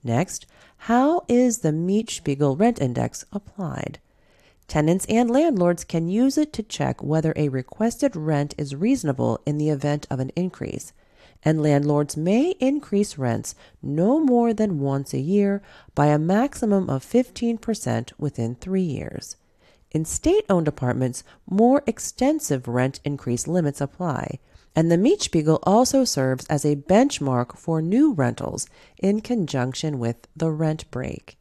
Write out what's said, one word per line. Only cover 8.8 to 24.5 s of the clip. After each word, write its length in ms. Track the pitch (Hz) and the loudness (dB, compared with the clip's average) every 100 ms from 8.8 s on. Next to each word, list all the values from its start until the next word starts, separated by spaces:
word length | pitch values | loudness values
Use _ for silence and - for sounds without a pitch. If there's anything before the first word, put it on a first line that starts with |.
| 208 269 151 127 117 113 | 0 0 0 0 0 0
in 140 | - 151 | -2 -2
the 120 | 151 | 0
event 360 | 147 147 147 - | 0 -2 -4 -4
of 80 | 131 | -6
an 120 | 131 - | -4 -4
increase, 580 | 180 - - - - _ _ _ - _ | -6 -6 -10 -10 -12 _ _ _ -20 _
and 180 | 156 160 | 0 2
landlords 560 | 151 143 143 147 147 - | 4 4 4 2 0 -2
may 340 | 165 220 330 370 | 0 2 2 0
increase 580 | 262 285 - 202 208 - | 0 -2 -2 -2 -2 -2
rents 380 | 127 110 110 - - _ | -2 -2 -6 -14 -20 _
no 380 | - 147 190 294 | -6 0 2 4
more 340 | 294 240 233 | 4 4 2
than 260 | 214 214 160 | 0 0 0
once 340 | 139 139 139 | -2 -2 -4
a 60 | 135 | -4
year 420 | 143 202 196 202 - - - | 0 2 2 0 -6 -20 -10
by 140 | - 147 | 0 2
a 120 | 147 | 2
maximum 680 | 160 202 277 - 220 196 185 | 2 2 0 -2 0 0 0
of 140 | 135 | -4
fifteen 540 | - 240 254 - 233 226 | 0 0 0 -4 -4 -4
percent 560 | - 214 - 113 120 - | -4 -4 -2 -4 -4 -6
within 360 | 147 - 117 123 | -6 -4 -6 -6
three 260 | 185 190 | -4 -2
years. 540 | 180 120 - - - - _ _ _ _ _ | -2 -4 -8 -12 -14 -20 _ _ _ _ _
In 140 | 156 160 | -4 -4
state-owned 640 | - 311 403 427 185 151 | -2 2 2 2 2 0
apartments, 560 | - 123 123 127 123 - - - | -2 -2 0 -2 -4 -16 -20 -4
more 320 | 190 240 277 285 | 2 4 4 0
extensive 800 | 220 - - 262 311 - 135 123 | -6 -10 -2 0 0 -2 -4 -2
rent 320 | 120 127 - 147 | 0 0 -2 -8
increase 420 | 143 - 120 - | -6 -4 -4 -2
limits 320 | 175 151 143 | -2 -2 -2
apply, 600 | 143 - 175 131 - - _ | -8 -6 -6 -4 -6 -10 _